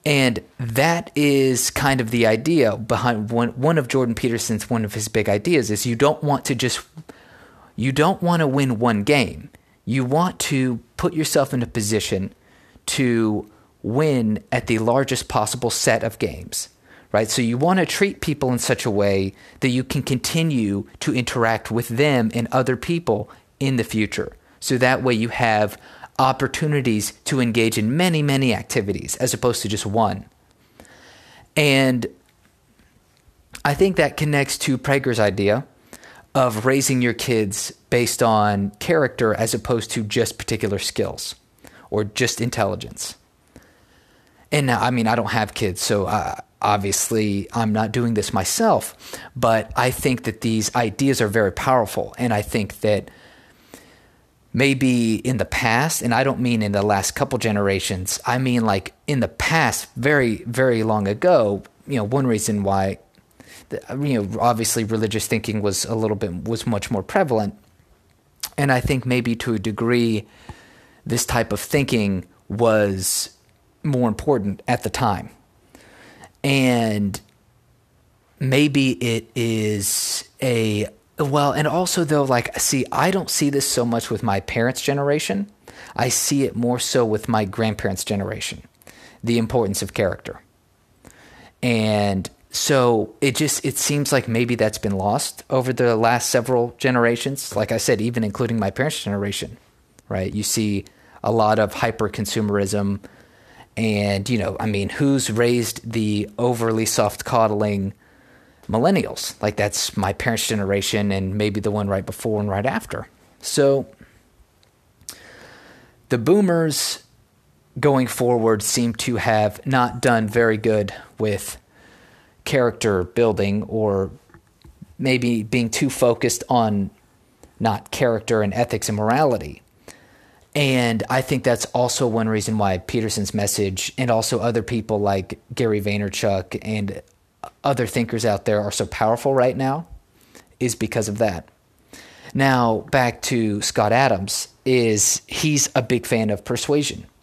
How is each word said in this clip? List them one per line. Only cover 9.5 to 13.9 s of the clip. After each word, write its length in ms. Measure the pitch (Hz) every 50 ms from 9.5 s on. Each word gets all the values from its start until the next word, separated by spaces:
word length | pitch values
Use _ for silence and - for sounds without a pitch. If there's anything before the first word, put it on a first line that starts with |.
| - _ _ _ _ _ _
You 220 | - 120 135 127
want 340 | 123 143 160 175 185 - -
to 380 | - - 151 135 131 127 120 110 - _ _
put 160 | - - 175 175
yourself 400 | 156 156 - - 156 135 135 -
in 100 | 127 117
a 40 |
position 680 | - - 120 104 104 110 104 - - 110 95 98 98 - _ _ _ _ _ _ _ _ - _
to 640 | - - - 135 123 117 113 110 110 107 101 - - - _ _ _ _ _
win 600 | - -